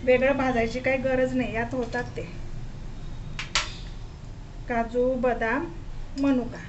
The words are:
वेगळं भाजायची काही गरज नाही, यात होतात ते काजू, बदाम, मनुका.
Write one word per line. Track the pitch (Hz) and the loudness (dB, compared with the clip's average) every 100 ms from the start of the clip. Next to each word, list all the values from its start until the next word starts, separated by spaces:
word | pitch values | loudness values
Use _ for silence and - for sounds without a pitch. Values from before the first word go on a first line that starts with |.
वेगळं | 247 254 262 262 | 6 6 6 4
भाजायची | 262 247 226 240 | 4 4 2 2
काही | 262 262 | 0 2
गरज | 254 254 254 | 2 4 4
नाही, | 254 226 214 | 2 0 -2
यात | 233 | -2
होतात | 262 226 247 | -2 -2 -2
ते | 247 - 190 - - - - - - - - - - - - - - - - - - - - - - - - | -4 -6 -8 -8 -6 -4 -6 -8 -8 -8 -6 -6 -6 -6 -2 -2 -2 -6 -8 -8 -10 -10 -10 -10 -12 -10 -2
काजू, | 233 226 240 254 | 0 2 2 2
बदाम, | 262 247 233 226 254 339 - - - - 277 | 4 2 2 2 0 -2 -6 -8 -6 -6 0
मनुका. | 277 254 233 - | 4 4 2 -6